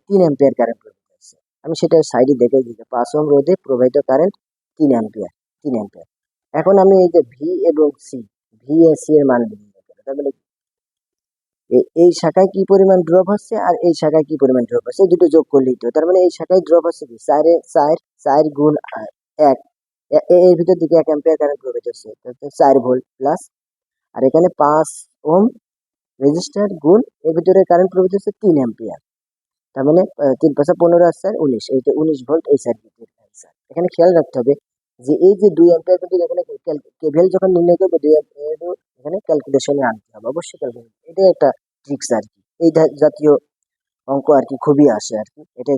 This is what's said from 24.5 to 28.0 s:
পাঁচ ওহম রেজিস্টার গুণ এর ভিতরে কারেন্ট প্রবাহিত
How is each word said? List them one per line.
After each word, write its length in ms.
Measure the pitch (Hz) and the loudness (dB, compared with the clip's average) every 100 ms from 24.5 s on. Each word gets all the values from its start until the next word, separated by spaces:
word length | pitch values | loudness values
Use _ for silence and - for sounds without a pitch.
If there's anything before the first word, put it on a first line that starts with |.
| - | 0
পাঁচ 260 | 147 151 151 - - _ 151 | 0 0 -2 -8 -20 _ -2
ওহম 160 | 180 226 - _ _ _ _ _ - | 0 0 -4 _ _ _ _ _ -4
রেজিস্টার 480 | 139 160 - 202 208 165 | -2 -2 -6 -6 -6 -2
গুণ 160 | 147 214 - _ 160 | 2 2 0 _ -6
এর 60 | 165 | -2
ভিতরে 240 | 180 190 185 | 2 2 2
কারেন্ট 200 | 175 185 | 0 0
প্রবাহিত 200 | 185 | -2